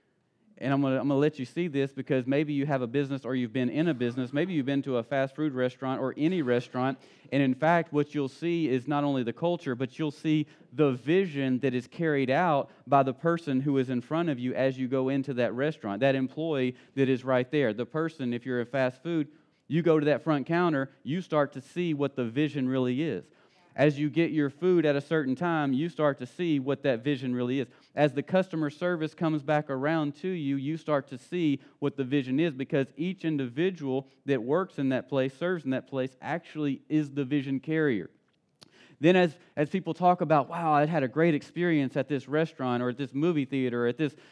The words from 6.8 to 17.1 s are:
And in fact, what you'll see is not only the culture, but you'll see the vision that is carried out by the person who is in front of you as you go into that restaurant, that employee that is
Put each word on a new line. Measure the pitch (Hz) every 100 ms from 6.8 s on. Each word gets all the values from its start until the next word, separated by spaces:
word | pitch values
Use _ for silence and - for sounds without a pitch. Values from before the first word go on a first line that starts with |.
| 131 131 - - -
And | 139
in | 135
fact, | 127 156 170 160
what | 147 147
you'll | 147 135
see | - 170 170 143
is | 127 123
not | 143
only | 143 135
the | 117
culture, | - 170 170 139
but | 120 131 -
you'll | 151
see | 143 160 156 143 - -
the | 127 147
vision | 123 127 185 190 139 135 123
that | 131
is | 123 -
carried | - 160 143 127
out | 143 180 139 117 - -
by | 139
the | 135
person | 127 170 170 151 131
who | 147 135
is | 127
in | 123
front | - 160 170
of | 123
you | 123
as | 113 135 131
you | 127
go | 135 131
into | 139 135
that | 123 113
restaurant, | 117 147 156 107 101
that | 135
employee | 135 131 151 160 139 127 123 -
that | 139
is | 131